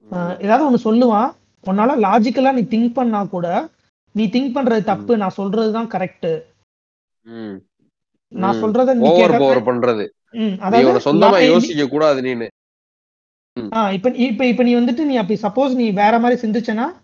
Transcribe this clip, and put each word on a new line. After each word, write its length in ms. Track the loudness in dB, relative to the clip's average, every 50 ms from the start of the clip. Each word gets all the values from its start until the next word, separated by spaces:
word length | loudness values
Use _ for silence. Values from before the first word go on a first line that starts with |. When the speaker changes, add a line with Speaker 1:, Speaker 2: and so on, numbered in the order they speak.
| _ -12 -8
Speaker 1:
ஆ, 120 | -6 -6
Speaker 2:
ம். 140 | -6 -8 -6
Speaker 1:
ஏதாவது 380 | 0 0 2 2 2 2 0
ஒண்ணு 160 | 0 0 0 2
சொல்லுவான், 400 | 2 2 2 2 2 0 -2 -4 _ _ _ _ _ _
உன்னால 400 | -4 -2 0 0 0 2 0 2
லாஜிக்கலா 460 | 2 2 2 2 0 0 0 0 2
நீ 100 | 0 0
திங்க் 320 | -2 -2 -2 0 0 -2 -2
பண்ணா 320 | -2 -2 -2 -2 -2 -4
கூட, 440 | -6 -6 -6 -4 -4 -4 -4 -6 -8 _ _ _ _ _ _ _ _
நீ 140 | _ -4 -2
திங்க் 40 | 0
பண்றது 540 | -2 -2 -2 -2 -4 -2 0 0 0 0 0
தப்பு, 320 | -2 -4 -4 -2 -2 -2
Speaker 2:
ம். 20 |
Speaker 1:
நான் 160 | 0 -2 -4 -6
சொல்றதுதான் 500 | -6 -6 -4 -2 -2 -2 -2 -2 -4 -6
கரெக்ட். 540 | -6 -6 -6 -6 -8 -8 _ -6 -6 -6 -6 -8 _ _ _ _ _ _ _ _ _ _ _ _ _ _ _ _
Speaker 2:
ம். 320 | -18 -16 -14 -14 -14 -14 -16 -18 _ _ _ _ _ _ _ _ _ _ _ _
Speaker 1:
நான் 300 | _ -8 -4 -2 -2 -2
Speaker 2:
ம். 60 | -2 -2
Speaker 1:
சொல்றத 300 | -2 0 2 2 2 2
நீ 160 | 4 4 4
Speaker 2:
ஓவர் 220 | 6 6 4 4
Speaker 1:
கேட்காம 60 | 4
Speaker 2:
பவர் 260 | 4 4 4 2 2 2
பண்றது. 440 | 0 0 0 0 0 0 -2 -4 -8 -10 _ _ _
Speaker 1:
ம், 60 | -6
Speaker 2:
நீ 200 | -4 -4 -4 -4
Speaker 1:
அதாவது 300 | -4 -2 2 4 4 4
Speaker 2:
உன்னை 140 | 4 2 2
சொந்தமா 300 | 2 2 2 4 4 4
Speaker 1:
லா-, 140 | 6 6 4
Speaker 2:
யோசிக்க 420 | 6 4 4 2 0 -2 -4 -4
கூடாது 340 | -2 0 2 2 2 2 0
நீனு. 260 | -2 -4 -4 -6 -6 -10 -12 _ _ _ _ _ _ _ _ _ _ _ _ _ _ _ _ _ _ _ _ -12
ம். 100 | -10 -6 -2
Speaker 1:
ஆ, 180 | -2 -2 -2
இப்ப, 180 | -2 -2 -2 -2
இப்ப, 360 | 0 0 -2 -2 0 0 0
இப்ப 180 | 0 2 2 2
நீ 120 | 2 2
வந்துட்டு 300 | 2 0 0 -2 -2 -2
நீ 100 | -2 -2
அப்படி 260 | -2 -2 -2 -4 -4
சப்போஸ் 340 | -4 -4 -2 0 0 0 0
நீ 160 | 0 0 0
வேற 280 | 0 2 2 2 2 2
மாதிரி 220 | 2 0 0 0
சிந்திச்சேன்னா, 500 | -2 -4 -4 -4 -4 -4 -4 -4 -6 -6 -8 -12